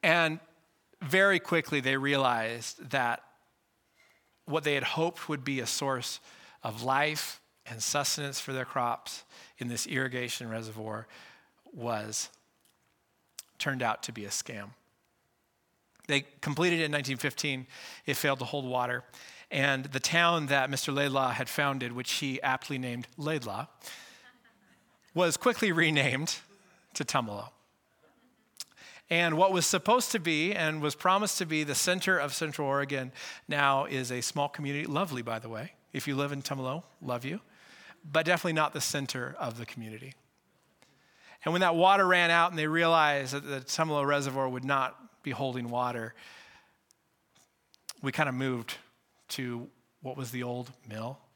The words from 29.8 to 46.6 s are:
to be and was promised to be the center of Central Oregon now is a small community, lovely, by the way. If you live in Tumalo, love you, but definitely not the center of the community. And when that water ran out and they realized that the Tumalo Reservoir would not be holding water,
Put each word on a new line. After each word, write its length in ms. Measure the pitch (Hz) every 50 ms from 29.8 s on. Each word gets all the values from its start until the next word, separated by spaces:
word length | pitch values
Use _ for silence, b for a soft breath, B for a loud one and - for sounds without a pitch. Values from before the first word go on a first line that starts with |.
| - - 226 254 240 - -
to 80 | 226
be 320 | 160 170 160 151 156 180 208
and 280 | 185 165 156 156 156
was 140 | 147 151 -
promised 440 | - - 180 185 196 214 196 - -
to 60 | 185
be 200 | 160 156 156 156
the 100 | 147 139
center 420 | - - - 180 185 - - 190
of 160 | 170 143 143 135
Central 360 | - 165 156 147 - 151 135
Oregon 420 | 135 139 139 139 143 135 131 127 131 B B B B B B -
now 360 | 143 143 143 139 139 135 143
is 260 | - 139 135 131 117 127
a 80 | 123
small 280 | 113 - - 156 143 143
community, 380 | - - 151 139 143 147 156
lovely, 340 | - 147 151 196 165 147 123
by 200 | 117 117 113 113
the 80 | 110 113
way. 240 | 113 107 120 180 - _ _ _ -
If 140 | 131 -
you 80 | - 139
live 160 | 135 143 143
in 120 | 143 139 135
Tumalo, 420 | - 151 135 131 127 135 160 170 - _ _ -
love 220 | 135 123 120 123
you, 160 | 135 160 208 - B B B B B B B B B B B B 156
but 160 | 143 160 160
definitely 280 | 160 180 165 - 185 160
not 200 | 160 156 147 -
the 80 | 151
center 540 | - - - 147 139 131 - 131 123 127 135 -
of 180 | 175 127 113 117
the 80 | 117
community. 480 | - - - 113 110 110 107 123 135 135 _ _ _ _ _ _ _ _ _ _ _ _ _ B B B B B B B B B B B B -
And 60 | 156
when 100 | 165 175 190
that 120 | 180 165
water 320 | 165 175 190 196 196 196
ran 240 | 180 180 180 175 170
out 200 | 170 170 170 175
and 80 | 180 160
they 100 | 151 156
realized 640 | 156 165 170 165 165 165 156 147 147 143 135 127 135
that 100 | 143 143
the 180 | 143 139 135 127
Tumalo 440 | - - - 165 160 151 147 139
Reservoir 420 | 139 143 143 139 139 131 135 135 131
would 160 | 127 127 127
not 320 | 135 143 135 131 127 - - 127 113 _ _ _
be 80 | 147 127
holding 380 | 110 143 131 123 127 120 117
water, 440 | 120 120 123 123 120 120 113 110 - B B B B B B B B B